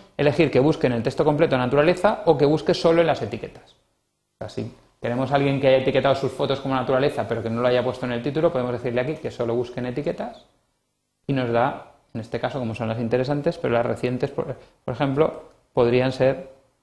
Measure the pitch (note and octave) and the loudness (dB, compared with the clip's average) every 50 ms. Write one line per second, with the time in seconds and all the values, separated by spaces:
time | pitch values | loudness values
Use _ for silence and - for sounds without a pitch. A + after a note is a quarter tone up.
0 | - - _ - - D3 - E3+ D#3+ B2+ - B2+ C3 D#3 D3+ - - B2+ A#2+ A#2 | -20 -10 _ 0 0 2 2 2 2 2 4 4 4 4 2 2 0 0 0 0
1 | G#2+ C3+ - - D3+ D3+ D3 D3 E3 - C3+ B2+ B2+ B2 C#3+ C#3+ D3+ F3 F3 F3 | -2 -2 -2 0 0 2 2 2 2 2 2 0 0 2 2 2 4 2 2 2
2 | - G#3 - - - E3 D#3 C3+ C#3+ C#3+ D#3 D3+ - - E3+ - - E3 E3 E3+ | 2 0 0 2 2 2 4 4 4 4 2 2 2 0 0 2 2 4 4 4
3 | E3+ D#3 C3+ - A#2+ G2+ - G#2+ - - - - - _ _ _ _ _ _ _ | 4 2 2 -2 -4 -6 -6 -8 -8 -10 -14 -16 -20 _ _ _ _ _ _ _
4 | _ _ _ _ _ _ _ - - - - A#2 A2 A#2 - - _ _ _ _ | _ _ _ _ _ _ _ -14 -14 -10 -8 -8 -8 -8 -10 -16 _ _ _ _
5 | - A#2 A#2+ C3 C3 B2 C#3+ C#3 C#3 C#3 C#3 C3+ C#3 C3 C3 C3 C3 C3+ B2+ C3+ | -6 -4 -2 -2 -2 0 2 2 2 2 2 4 4 6 6 6 4 2 2 4
6 | C3 C#3 C3+ - C3+ B2+ - - C#3+ C3+ C3+ C3+ - C#3 C3 C3 B2 C3+ C3 C3 | 4 4 2 2 0 -4 -2 -2 -2 -2 -2 -2 -2 -2 -2 -2 0 0 2 2
7 | C#3 D3 C#3+ A2+ A2 - A#2 A2+ G#2+ A2+ A2+ A#2 B2 B2 B2 B2+ A2+ B2+ A#2+ - | 2 0 0 -2 -4 -4 -4 -4 -4 -4 -2 0 2 2 2 2 2 0 -2 -4
8 | C3 B2 A#2+ A#2 A#2 D3 C3+ D#3 D#3+ E3+ - B2+ B2 B2 B2 A#2 - B2 A#2 B2 | -4 -4 -4 -4 -4 -4 0 0 0 2 2 0 -2 -2 -4 -4 -4 -2 -2 -2
9 | B2+ D3 D#3 - - A#2+ - - A#2+ A#2 A#2 B2 A#2+ - - - B2 B2 B2 D3 | -2 -2 -4 -6 -8 -8 -6 -4 -2 -2 0 -2 -2 -4 -6 -8 -6 -6 -6 -4
10 | C#3+ E3+ - - A2+ A2+ - - _ _ _ _ _ _ _ _ _ _ _ _ | -4 -4 -4 -6 -8 -12 -12 -16 _ _ _ _ _ _ _ _ _ _ _ _
11 | _ _ _ _ _ - C#3 C3 B2+ A#2 A#2 A#2 B2 D3 - - - - _ _ | _ _ _ _ _ -4 -4 -2 -2 0 0 2 0 0 -2 -6 -12 -18 _ _
12 | _ _ - A2+ A2 - - A#2 - B2+ - C#3 B2 A2+ A2 - A#2 A2 A2 A#2+ | _ _ -12 -12 -10 -8 -8 -6 -6 -6 -6 -6 -6 -6 -6 -6 -4 -4 -4 -4
13 | A#2+ G#2+ B2 B2+ C3 C#3 C#3+ C#3+ C#3 E3+ - - - B2+ A#2 A#2 A#2+ A#2+ A2+ - | -2 -2 0 0 0 0 -2 -2 -2 -4 -4 -2 -2 0 0 0 0 -2 -2 -4
14 | - B2 B2+ B2 C#3+ C3+ - - - C#3 B2 - - - _ _ _ C3 B2 - | -2 -4 -2 -2 -4 -4 -4 -6 -8 -8 -8 -12 -16 -20 _ _ _ -8 -4 -2
15 | D3 C3+ C3+ C#3+ D#3 - - - - - _ _ _ _ - C3 A#2+ A#2+ B2 B2+ | -2 0 2 2 2 0 0 -6 -14 -20 _ _ _ _ 0 2 4 4 4 4
16 | B2+ C3 C3 - C3 C3 C3+ F3 - - - _ _ _ _ _ | 2 2 2 2 2 2 2 0 -6 -16 -20 _ _ _ _ _